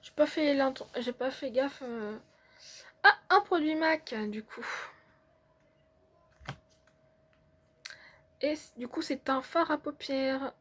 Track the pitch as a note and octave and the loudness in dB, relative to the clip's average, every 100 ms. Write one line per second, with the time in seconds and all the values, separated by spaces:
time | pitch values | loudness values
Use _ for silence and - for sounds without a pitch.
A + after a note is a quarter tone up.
0 | - - D4+ - D4+ C#4 C4+ C4 - B3 | -10 2 2 4 2 4 2 0 -8 -6
1 | A#3+ A#3+ C4 C4 C#4 A3+ C#4 - B3+ A#3 | -6 -4 -6 -4 -2 0 -2 -4 -10 -8
2 | G#3 G#3+ - _ _ - - - - _ | -8 -10 -16 _ _ -20 -20 -20 -20 _
3 | G4+ - _ F#4+ G4+ F4 D4+ D#4 D#4+ D#4 | 4 4 _ 4 6 2 2 2 2 2
4 | - A3 G#3+ G#3+ A3 - A#3+ - - - | -2 -6 -4 -6 -10 -12 -10 -8 -10 -16
5 | _ _ _ _ _ _ _ _ _ _ | _ _ _ _ _ _ _ _ _ _
6 | _ _ _ _ - - _ _ _ _ | _ _ _ _ -14 -14 _ _ _ _
7 | _ _ _ _ _ _ _ _ - - | _ _ _ _ _ _ _ _ -20 -20
8 | - - _ _ C#4 D4+ - - A#3+ - | -20 -20 _ _ -2 -2 -8 -10 -6 -6
9 | D#4 C#4 - C4+ - E4+ D#4+ D4 D4 D4 | -4 -4 0 -2 0 0 2 0 -2 -8
10 | - C4+ C4+ C4+ C4+ - | -4 0 0 -2 -4 -10